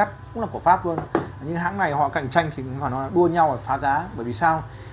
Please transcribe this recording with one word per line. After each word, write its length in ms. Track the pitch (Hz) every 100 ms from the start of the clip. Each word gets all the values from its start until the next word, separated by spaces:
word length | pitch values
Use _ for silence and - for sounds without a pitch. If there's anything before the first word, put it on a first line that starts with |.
| 208 - -
cũng 80 | 226
là 60 | 190
của 80 | 120
Pháp 260 | 170 185
luôn. 140 | 175 160 - - - -
Những 140 | 139
hãng 220 | 170 175 196
này 140 | 170
họ 180 | 143 143
cạnh 200 | 160 131
tranh 220 | 170 156
thì 80 | 139 131 135
họ 100 | 139
nó 200 | 131 135
đua 120 | 175 175
nhau 240 | 170 156
và 60 | 117
phá 120 | 120 135
giá. 260 | 139 143 180
Bởi 100 | -
vì 80 | 120
sao? 300 | 104 165 160 - - -